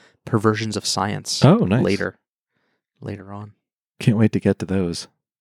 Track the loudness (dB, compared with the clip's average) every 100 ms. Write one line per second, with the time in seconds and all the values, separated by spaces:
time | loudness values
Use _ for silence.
0 | _ _ -2 0 2 0 -2 -6 -4 -2
1 | -2 -4 -6 2 4 6 4 2 2 0
2 | -4 -8 _ _ _ _ _ _ _ _
3 | -14 -14 -14 -16 -16 _ _ _ _ -2
4 | 0 4 2 2 0 0 -2 -2 -2 -6
5 | -12 _ _ _